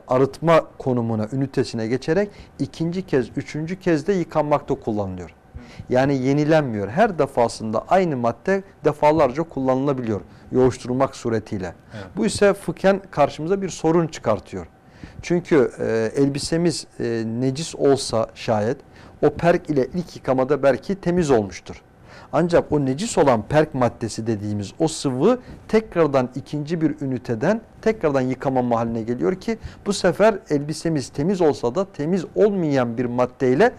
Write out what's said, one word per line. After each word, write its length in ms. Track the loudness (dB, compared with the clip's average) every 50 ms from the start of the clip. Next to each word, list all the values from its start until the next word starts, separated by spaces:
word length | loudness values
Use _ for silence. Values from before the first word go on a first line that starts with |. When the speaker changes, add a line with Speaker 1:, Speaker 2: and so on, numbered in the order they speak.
| -2 0
Speaker 1:
arıtma 560 | 2 2 4 2 0 0 2 4 4 4 4 0 -6 -6
konumuna, 500 | -4 -2 0 0 0 0 -2 -2 -2 -4 -4
ünitesine 540 | -4 -4 -2 -2 -2 -2 -2 -4 -4 -4
geçerek 440 | -2 -2 -2 -2 0 0 0 0 -2 -6 -12 -20 -20 -10 -8
ikinci 480 | -8 -8 -6 -6 -6 -4 -4 -6 -4
kez, 220 | 0 0 0 0 -2 -4
üçüncü 420 | -10 -10 -8 -8 -8 -8 -8 -8 -4
kez 280 | 0 0 0 0 0
de 60 | 0 -2
yıkanmakta 640 | -2 -2 -2 -2 -2 0 2 0 0 0 -2 -6
kullanılıyor. 600 | -4 -4 -4 -4 -4 -4 -6 -8 -10 -12 -14 -18 _ _ -20 -20 -20 -20 -18 -18 -18 -6 -2
Yani 260 | 2 2 2 2 2
yenilenmiyor. 760 | 0 0 2 2 2 2 4 4 2 2 0 -2 -4 -4 -2
Her 300 | 0 0 0 2 2 0
defasında 680 | -2 0 2 2 0 0 0 -4 -6 -4 -4 -4 -2 2
aynı 280 | 2 2 2 2 0
madde 460 | 0 0 -2 -2 -2 -2 -2 -2 -2 -2 -6 -12 -4 -2
defalarca 580 | -2 0 4 4 4 6 6 4 2 2 -2 -6
kullanılabiliyor 760 | -6 -6 -2 0 0 2 2 2 0 -2 -2 -2 -2 -4 -4 -6 -10 -18 -20 -12 -2 2
yoğuşturulmak 640 | 4 4 4 2 0 -4 -4 -2 0 0 -2 -2
suretiyle. 580 | -4 -4 -4 -2 -4 -4 -6 -8 -8 -8 -8 -10 -14 -18 -18 -16
Speaker 2:
Evet. 120 | -16 -16 -12 -6
Speaker 1:
Bu 100 | -4 -2
ise 280 | -2 0 2 4 2 2
fıkhen 460 | 2 -2 -8 -6 0 2 2 2 2 -2 -4
karşımıza 520 | 0 2 2 2 2 -2 -4 -2 -2 -2 -2
bir 60 | -6
sorun 380 | -6 -2 0 2 2 2 2
çıkartıyor. 600 | 0 -4 -4 -2 -2 -2 -2 -4 -8 -12 -12 -12 -12 -16 _ _ -20 -20 -20 -20 -18 -18 -14 -4
Çünkü, 480 | -2 -2 -2 0 4 4 4 4 4 2 -2
e, 320 | -4 -2 0 0 -2 -2 0 2 0
elbisemiz, 640 | 0 0 -2 -4 -2 -2 0 0 0 -2 -4 -8 -12 -10 -6
e, 220 | -4 -4 -4 -4 -4
necis 480 | -4 -4 -2 -2 -2 -2 -4 -6 -8 -4
olsa 520 | 0 2 4 4 2 0 -2 -2 -2 -2 -4 -6
şayet 420 | -8 -4 -2 0 0 0 -2 -4 -6 -10 -16 -20 -20 -20 -20 -4 0 0
o 80 | 0
perk 400 | 2 2 2 2 2 2 0 -2
ile 160 | 0 0 0 0 -2
ilk 220 | -6 -8 -8 -12
yıkamada 460 | -8 -4 -2 0 0 2 0 0 2 4
belki 320 | 2 2 2 -2 -6 -6
temiz 360 | -4 -2 0 0 2 4 4
olmuştur. 520 | 4 4 2 0 -6 -12 -16 -16 -18 -18 -20 _ _ -20 -20 -20 -20 -20 -12 -4 0
Ancak 400 | 0 2 4 4 2 2 2 0
o 140 | 0 0
necis 320 | 0 -2 -2 -4 -2 0 2
olan 240 | 4 4 4 2 0 2
perk 260 | 2 2 2 2 2
maddesi 520 | 0 0 0 0 -2 -6 -6 -6 -4 -4
dediğimiz 460 | -2 -2 -2 -2 -4 -4 -4 -6 -8 -4 -2
o 100 | -2 -2
sıvı 500 | -2 -2 -4 -4 0 2 2 2 2 2 -2 -10 -20 -20 -6 0
tekrardan 600 | 0 0 0 0 2 2 2 4 4 2 0 0 -2
ikinci 460 | -8 -10 -8 -6 -6 -4 -4 -2 0
bir 200 | 0 0 0 -2
üniteden 600 | -4 -4 -4 -4 -4 -4 -4 -2 0 0 0 -2 -4 -10 -20 -4 -2
tekrardan 380 | -2 -2 0 0 0 2 2
yıkama 420 | 0 0 -2 -2 -2 0 0 0 0
mahaline 400 | 2 0 0 0 -2 -2 -4 -4
geliyor 320 | -4 -4 -2 0 -2 -2
ki 240 | -2 -4 -6 -6 -6 -8 -12 -16 -8 -6
bu 60 | -4 -4
sefer 460 | 0 0 0 2 4 4 2 2 0 -2 -4
elbisemiz 580 | -2 -2 -2 -4 -6 -6 -4 -2 -2 -2 -4 -4
temiz 320 | -6 -4 -2 0 0 2
olsa 340 | 4 2 2 2 -2 -2 -2
da 180 | -2 -4 -4 -6
temiz 320 | -6 -4 -2 -2 -2 -2 -4 0
olmayan 640 | 2 2 2 2 0 0 0 2 2 0 0 0 -2
bir 60 | -4
maddeyle 680 | -2 0 0 0 -2 0 0 0 2 4 4 4 2 2